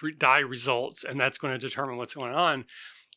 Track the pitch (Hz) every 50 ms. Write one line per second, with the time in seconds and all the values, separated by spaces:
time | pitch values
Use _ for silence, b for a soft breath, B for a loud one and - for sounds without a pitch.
0 | 156 156 156 143 143 131 131 147 139 127 127 120 117 135 123 120 127 - - -
1 | - - 135 139 127 135 - - - 139 131 127 - 127 - - 139 135 123 120
2 | 123 - - 151 131 120 131 160 180 165 147 131 120 B B B B B B B
3 | B B B